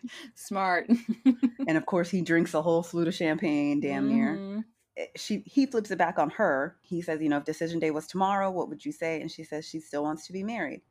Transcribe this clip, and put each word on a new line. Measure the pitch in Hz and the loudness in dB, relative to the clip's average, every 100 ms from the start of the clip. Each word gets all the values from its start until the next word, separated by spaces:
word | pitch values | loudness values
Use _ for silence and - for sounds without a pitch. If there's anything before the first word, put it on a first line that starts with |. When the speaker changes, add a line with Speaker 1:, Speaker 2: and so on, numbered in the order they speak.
| 247 - | -6 -14
Speaker 1:
<laughs> | 277 - | -18 -16
Smart. | - 202 190 175 - | -6 0 2 2 4
<laughs> | 233 - 220 262 247 254 - 269 | 2 2 0 2 4 2 0 2
Speaker 2:
And | 160 | 2
of | 156 | 2
course, | 180 170 | 0 2
he | 190 | 0
drinks | 160 165 170 | 4 4 4
a | 156 | 2
whole | 165 165 | 2 2
flute | 170 170 165 | 2 0 0
of | |
champagne, | - 165 156 175 147 147 147 | 0 0 0 0 2 2 0
damn | 143 139 139 | 0 0 2
near. | - 143 165 | 4 2 -2
Speaker 1:
Mm-hmm. | 196 208 220 _ _ - | -6 -8 -8 _ _ -12
Speaker 2:
Eh, | - - | -10 -10
she, | - 202 - | -4 -4 0
he | 277 269 | 2 2
flips | 226 214 | 0 -2
it | 180 | 0
back | 170 170 | 2 2
on | 156 | 0
her. | - 196 135 151 - | 2 2 2 0 -6
He | - 170 | -8 -6
says, | 170 156 | -4 0
you | 156 | 0
know, | 147 | 0
"If | |
decision | 147 156 165 165 | -2 -4 -2 0
day | 156 | 0
was | 151 - | -2 -4
tomorrow, | 185 190 196 196 | 0 0 2 0
what | 185 - | -2 -4
would | 151 147 | -6 -10
you | |
say?" | 151 165 160 | -6 -4 -4
And | 160 | -6
she | - | -12
says | 160 156 160 | -10 -10 -8
she | 160 | -12
still | - 147 | -6 -4
wants | 147 156 - | -4 -4 -8
to | |
be | 185 | -8
married. | 202 233 147 - _ | -6 -6 -6 -8 _